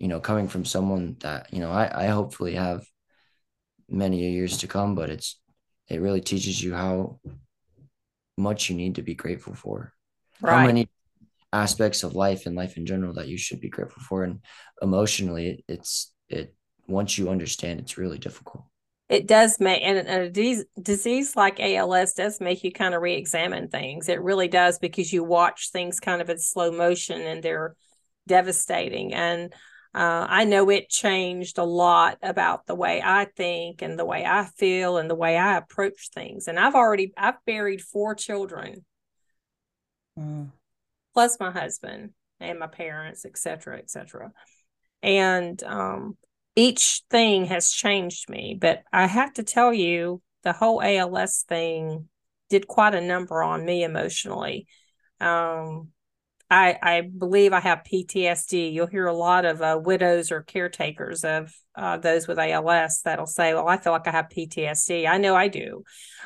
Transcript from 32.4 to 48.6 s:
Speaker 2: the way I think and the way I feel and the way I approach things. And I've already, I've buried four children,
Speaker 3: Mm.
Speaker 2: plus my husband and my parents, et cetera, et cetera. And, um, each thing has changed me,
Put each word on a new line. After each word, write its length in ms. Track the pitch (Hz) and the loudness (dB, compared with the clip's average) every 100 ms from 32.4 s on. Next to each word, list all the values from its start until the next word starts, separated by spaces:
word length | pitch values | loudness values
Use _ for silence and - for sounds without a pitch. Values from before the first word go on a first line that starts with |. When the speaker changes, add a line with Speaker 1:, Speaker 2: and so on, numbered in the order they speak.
| 170 - - | 0 -2 -6
Speaker 2:
the 80 | |
way 280 | 180 175 175 | -2 -2 0
I 220 | 190 196 202 | 2 2 0
think 560 | - 175 170 170 165 | -4 -4 -4 -8 -10
and 160 | 165 165 | -10 -6
the 80 | 170 | -4
way 180 | 170 | -4
I 220 | 175 196 185 - | 0 0 0 0
feel 400 | 190 185 180 175 | 0 2 0 0
and 140 | 160 | -2
the 40 | |
way 220 | 165 165 170 | 0 2 2
I 220 | 196 190 | 2 2
approach 500 | - - 196 - - | -2 -4 -4 -4 -16
things. 340 | - - 202 170 | -14 -14 -12 -6
And 100 | 170 | 2
I've 160 | 247 | 4
already, 380 | 277 226 202 190 196 | 6 6 4 -2 0
I've 280 | 208 262 | -2 0
buried 380 | - 214 202 190 | -6 -2 -2 -4
four 320 | - 208 214 | -6 -4 -2
children, 680 | 214 - 202 190 165 - 185 _ _ _ _ _ _ _ _ _ _ _ _ _ 160 | -4 -6 -6 -6 -10 -14 -16 _ _ _ _ _ _ _ _ _ _ _ _ _ -12
Speaker 3:
Mm. 320 | 151 151 143 _ _ _ _ _ _ | -10 -10 -12 _ _ _ _ _ _
Speaker 2:
plus 240 | 240 240 - | 2 2 2
my 120 | 185 | -6
husband 600 | 180 147 - - - 208 _ _ _ | -6 -8 -10 -12 -14 -16 _ _ _
and 180 | 170 165 | -12 -10
my 80 | 160 | -12
parents, 580 | - 165 156 156 - | -10 -12 -10 -12 -14
et 140 | - - | -16 -10
cetera, 400 | 165 160 151 131 | -8 -8 -12 -16
et 100 | - | -14
cetera. 440 | - - - - _ _ _ _ _ _ _ | -16 -14 -18 -18 _ _ _ _ _ _ _
And, 600 | 196 196 190 180 175 185 | 2 4 4 2 -2 -8
um, 540 | - - 190 196 - - _ _ _ | -8 -6 -4 -6 -10 -14 _ _ _
each 480 | 214 247 254 - - - | 4 4 4 0 0 2
thing 380 | 233 226 190 185 | 4 4 4 0
has 260 | 180 - | 0 0
changed 560 | - 208 196 180 - - | 0 0 0 -2 -8 -12
me, 300 | - - 190 | -12 -10 0